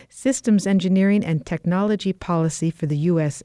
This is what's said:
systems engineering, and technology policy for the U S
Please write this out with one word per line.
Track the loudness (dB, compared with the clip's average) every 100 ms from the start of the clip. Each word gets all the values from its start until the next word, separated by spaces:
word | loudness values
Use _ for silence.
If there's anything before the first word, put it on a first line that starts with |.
| -20
systems | -6 -2 -2 2 2 2
engineering, | 0 2 2 4 2
and | 0 -4 -4
technology | -6 -2 0 0 -2 -2
policy | -6 -2 0 0 -2 -4
for | -2 -4
the | -2
U | 0 0
S | 0 -4